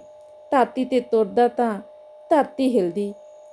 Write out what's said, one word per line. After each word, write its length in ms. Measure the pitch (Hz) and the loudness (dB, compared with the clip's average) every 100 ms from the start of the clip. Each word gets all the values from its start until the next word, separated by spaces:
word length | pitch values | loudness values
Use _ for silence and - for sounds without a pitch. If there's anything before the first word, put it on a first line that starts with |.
| - - - - - | -12 -20 -20 -20 -2
ਧਰਤੀ 340 | 277 233 - 254 | 0 0 -2 -2
'ਤੇ 140 | 254 | -2
ਤੁਰਦਾ 480 | 247 220 202 196 240 | 0 0 0 0 0
ਤਾਂ 340 | 233 233 202 - - - - - | 0 -4 -4 -12 -20 -20 -16 0
ਧਰਤੀ 480 | 311 262 - 262 233 | 0 0 -2 0 0
ਹਿਲਦੀ।" 360 | 175 170 202 202 - - - | 0 -2 -6 -8 -20 -20 -20